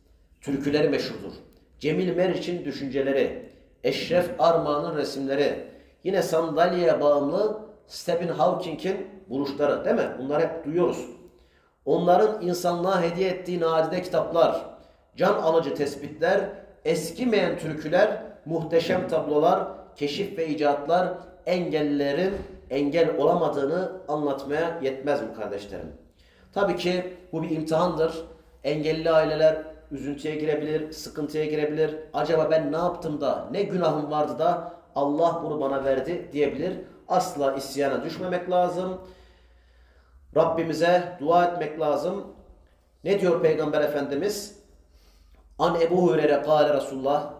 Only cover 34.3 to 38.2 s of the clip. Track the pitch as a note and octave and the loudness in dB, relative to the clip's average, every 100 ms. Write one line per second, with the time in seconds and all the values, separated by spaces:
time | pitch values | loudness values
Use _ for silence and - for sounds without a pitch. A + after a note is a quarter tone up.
34.3 | - E3+ - - - - C#3 C#3+ D3 E3+ | 0 0 0 -4 -14 -8 -2 0 2 2
35.3 | D#3+ D3+ D3 C3+ C3+ C3+ C3+ D#3+ F3 - | 2 -4 -2 -2 -2 0 0 -2 -6 -6
36.3 | C#3+ C#3+ B2+ E3 - - - - F3+ F3 | 0 0 0 -4 -6 -12 -20 -2 -2 0
37.3 | C#3+ C#3 C3+ - C#3 C3+ B2 D#3 D#3+ | 0 0 -2 -6 -2 -2 -2 -4 -6